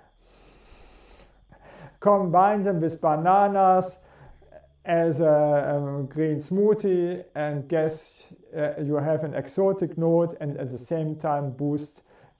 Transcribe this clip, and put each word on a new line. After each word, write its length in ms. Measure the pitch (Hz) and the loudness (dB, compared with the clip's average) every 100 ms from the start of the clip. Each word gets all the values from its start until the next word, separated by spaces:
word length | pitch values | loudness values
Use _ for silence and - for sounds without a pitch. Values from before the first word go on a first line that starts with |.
| _ _ _ _ - - - - - - - - - _ _ - - - 147 - | _ _ _ _ -20 -20 -20 -20 -20 -20 -20 -20 -20 _ _ -20 -20 -20 -20 -4
Combine 640 | 202 202 185 170 202 214 | 2 2 2 4 4 2
them 160 | 196 175 | 0 0
with 200 | 160 160 | -2 -2
bananas 960 | 165 151 170 196 202 196 190 185 185 - _ - - - - - _ _ | -2 0 4 4 4 4 4 4 2 -6 _ -20 -20 -20 -20 -20 _ _
as 360 | - 170 170 147 | -2 0 2 2
a, 540 | 160 151 151 147 139 143 | 4 4 4 2 0 -2
um, 300 | 143 143 135 | -2 -6 -6
green 360 | 151 156 151 | -4 -2 -2
smoothie 840 | 147 185 208 214 202 180 175 180 - | -2 0 2 2 0 0 0 -4 -10
and 340 | - 151 147 135 | -6 -4 -4 -2
guess, 540 | 160 156 156 - _ - - _ 160 | 0 0 -4 -14 _ -20 -20 _ -6
uh, 180 | 147 151 | -4 -4
you 140 | 143 | -4
have 300 | 147 147 156 | -2 0 -2
an 100 | 156 | -4
exotic 640 | 135 135 - 196 190 170 170 | -6 -6 -2 0 0 -4 -2
note 380 | 165 170 170 170 | 2 2 2 -4
and 160 | 147 139 | -8 -6
at 140 | 131 | -8
the 80 | 120 | -10
same 380 | 123 165 156 156 | -6 -4 -4 -4
time 340 | 156 147 143 | -4 -2 -4
boost 520 | 123 143 147 147 _ _ _ _ - | -4 -2 -4 -6 _ _ _ _ -2